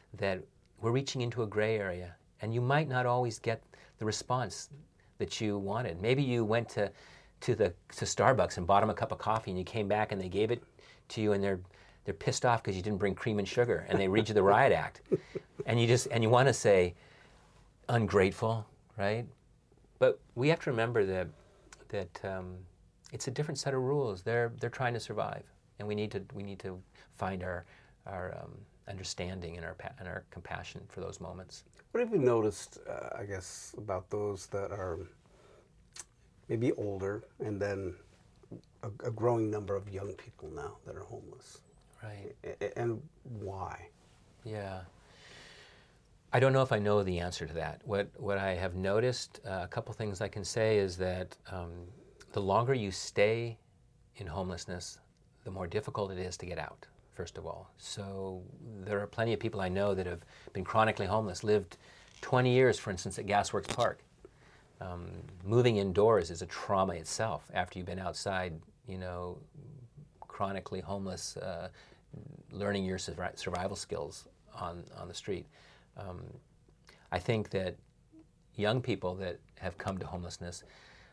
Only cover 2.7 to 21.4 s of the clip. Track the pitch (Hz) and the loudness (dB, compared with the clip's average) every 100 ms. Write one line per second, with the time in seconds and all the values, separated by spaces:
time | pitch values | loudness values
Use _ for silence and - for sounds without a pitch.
2.7 | 147 151 127 123 123 123 107 113 110 - | 4 4 2 2 2 2 0 -2 -2 -6
3.7 | - - - 110 107 - 127 110 - - | -20 -20 -6 -2 -2 0 -2 -2 -6 -14
4.7 | 143 - _ _ - 98 - 107 101 98 | -16 -20 _ _ -6 -4 -2 0 0 -2
5.7 | 110 117 85 107 131 135 120 107 117 113 | -2 -2 0 2 4 4 4 4 2 2
6.7 | - 98 - - - - - - 101 95 | 0 0 -2 -20 -20 -20 -8 0 4 4
7.7 | - _ - - - 104 113 87 - 87 | 2 _ -6 -4 4 6 8 4 2 6
8.7 | 98 107 - 113 - 110 110 107 92 90 | 6 6 2 -2 -2 0 0 0 -4 -4
9.7 | 113 101 104 107 101 92 92 110 123 - | -2 0 2 0 -2 -4 0 2 0 -4
10.7 | _ - - - - 107 101 98 92 92 | _ -20 -20 -10 0 2 4 2 0 -4
11.7 | - - - - 95 - - 127 117 - | -20 -20 -14 -8 -4 -2 2 2 2 0
12.7 | 92 104 98 101 95 120 104 98 - 120 | -2 -2 0 0 0 0 0 0 2 4
13.7 | 82 82 95 95 104 110 107 98 104 131 | 2 2 2 4 4 4 6 8 8 8
14.7 | 82 80 - - - - - - - - | 6 2 -8 -2 -2 -2 -12 -12 -12 0
15.7 | 117 117 120 - 117 110 123 135 120 113 | 4 6 6 4 2 6 8 8 6 8
16.7 | 95 90 - - - - - - - - | 8 6 2 -20 -20 -20 -20 -20 -20 -20
17.7 | _ - 120 104 101 95 92 - 113 107 | _ 0 2 6 6 6 4 0 0 -4
18.7 | - _ - 98 110 113 - _ _ _ | -16 _ -2 -2 0 -4 -14 _ _ _
19.7 | _ - - 131 - - - 139 156 - | _ -16 4 4 4 -6 0 2 4 2
20.7 | 117 117 113 95 92 87 - | 0 2 4 2 2 -2 -8